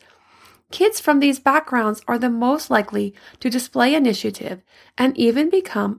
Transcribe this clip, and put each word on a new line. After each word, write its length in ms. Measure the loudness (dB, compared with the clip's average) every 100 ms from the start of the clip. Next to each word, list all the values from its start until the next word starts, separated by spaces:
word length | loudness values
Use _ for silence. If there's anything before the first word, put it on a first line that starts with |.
| _ _ _ _ -20 _ _
Kids 280 | 0 0 2
from 200 | 2 4
these 200 | 2 2
backgrounds 640 | 2 2 0 0 0 -4 -4
are 120 | -2
the 100 | -2
most 400 | 0 0 0 0
likely 460 | -2 0 -4 -6 -8 -20 -8
to 100 | -4
display 460 | -4 -4 0 2 2
initiative 680 | 2 0 -4 -8 -10 -12 _ _ _ -2
and 180 | -2 2
even 320 | 2 2 0
become 480 | 0 -2 -4 -4